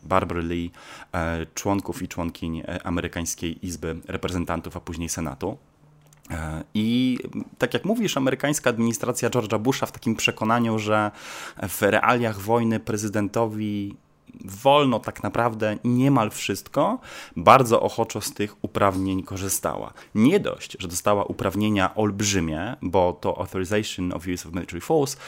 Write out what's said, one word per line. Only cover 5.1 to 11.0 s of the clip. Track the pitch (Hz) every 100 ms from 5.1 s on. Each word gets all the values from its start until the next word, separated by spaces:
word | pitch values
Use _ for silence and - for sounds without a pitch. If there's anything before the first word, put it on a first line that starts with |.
| - 80 69 87 123 _ _ _ _ _ _ -
E, | 82 80 78 -
i | 107 110 120 127 123 - - - -
tak | 127
jak | 120
mówisz, | 175 226 202 -
amerykańska | 131 131 143 151 135
administracja | 113 117 113 113 123 120
George'a | 123 107 107
Busha | 110 135 -
w |
takim | - - 110
przekonaniu, | - 113 110 120 117 110
że | 107 107